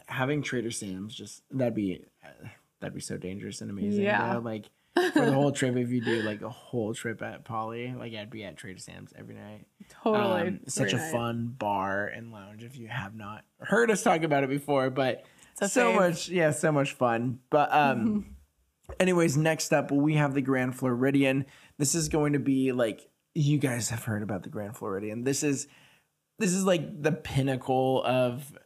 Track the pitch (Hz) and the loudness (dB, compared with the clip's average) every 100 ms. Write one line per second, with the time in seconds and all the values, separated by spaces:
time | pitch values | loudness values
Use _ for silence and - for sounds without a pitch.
0 | - 127 131 147 135 127 110 117 101 92 | -12 -4 -2 0 -2 -4 -4 -6 -8 -8
1 | 104 127 101 - _ 135 120 107 98 87 | -10 -12 -16 -18 _ -2 0 0 -2 -4
2 | - _ 71 67 - - _ _ 98 95 | -10 _ -20 -20 -20 -20 _ _ -10 -10
3 | - 98 92 98 101 - 110 101 208 208 | -10 -8 -8 -10 -10 -10 -10 -6 -2 0
4 | 202 208 - - 117 208 - _ _ - | 0 0 0 -2 -4 -8 -10 _ _ 0
5 | 359 311 147 135 143 135 131 123 120 123 | 2 4 4 4 2 2 0 2 0 0
6 | 117 117 107 104 104 117 - 123 107 113 | 0 0 -2 -6 -10 -12 -6 -4 -4 -4
7 | 120 107 110 101 - 113 110 117 123 127 | -6 -8 -10 -12 -8 -6 -6 -8 -8 -10
8 | 120 113 104 110 101 78 92 92 - 90 | -10 -12 -12 -12 -12 -14 -16 -16 -16 -16
9 | 101 - 117 107 104 104 - _ - - | -18 -18 -18 -16 -16 -18 -20 _ -20 -4
10 | - 214 202 185 170 - - - - 123 | 0 2 2 0 0 -4 -6 -2 0 0
11 | 110 120 117 117 117 123 104 101 95 98 | -2 -2 -2 -2 -4 -4 -2 0 0 -2
12 | 101 107 117 110 98 107 117 135 113 120 | -4 -8 -14 -16 -18 -18 -18 -16 -10 -8
13 | 98 110 101 92 - _ - 208 233 202 | -8 -12 -12 -14 -18 _ 0 2 2 2
14 | 240 170 160 143 135 143 143 143 131 131 | 2 2 2 2 2 -2 0 2 2 2
15 | 131 113 - _ - - 202 262 240 220 | 0 0 -8 _ -20 -6 0 4 4 6
16 | 180 170 - 180 156 - 160 147 139 - | 4 2 -2 2 2 4 2 2 0 2
17 | 123 113 123 120 _ 151 143 147 143 131 | 2 2 0 -4 _ 2 6 4 4 2
18 | 226 208 196 - _ _ _ _ - - | 2 0 -4 -14 _ _ _ _ -18 0
19 | 185 180 165 139 160 160 - 151 143 143 | 2 4 4 4 2 2 2 2 4 2
20 | 147 156 147 135 127 135 127 127 131 120 | 4 4 2 2 0 0 0 -2 0 2
21 | 131 139 135 135 135 - - - 143 175 | 4 4 4 2 -2 -10 -20 -2 0 0
22 | 156 156 147 147 131 135 131 123 117 - | 0 2 2 2 2 2 2 2 0 -2
23 | - _ _ 170 147 147 139 120 107 113 | -14 _ _ 0 4 4 2 0 -2 -4
24 | - 104 104 101 - 107 101 - 110 98 | -4 -4 -2 -6 -6 -10 -10 -8 -6 -4
25 | 107 110 127 139 151 135 - - - _ | -6 -4 -2 0 0 -2 -4 -16 -20 _
26 | _ _ _ _ 220 180 196 175 139 151 | _ _ _ _ 0 2 2 2 0 -2
27 | 151 160 - 139 135 127 - 131 131 131 | 0 0 0 0 0 -2 0 2 4 2
28 | - 127 127 120 139 - | 2 2 2 -2 -10 -18